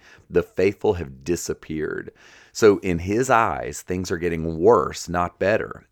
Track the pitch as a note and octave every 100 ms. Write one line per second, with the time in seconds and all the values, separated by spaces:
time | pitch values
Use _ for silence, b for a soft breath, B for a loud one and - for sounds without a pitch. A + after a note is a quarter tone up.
0 | B B - E2+ E2 - F#2+ G2+ G#2+ F2+
1 | D2 C2 C2+ E2+ - - - D#2 D2+ F2
2 | - B B B B - A2 G2 G2 E2+
3 | F2+ G#2 C3 A#2+ A2 C#2 A#1+ D2+ - F2+
4 | F#2 F2+ F2 E2+ D#2+ D#2+ F2+ A#2 - -
5 | - E2+ F2 - F#2+ G#2+ - - -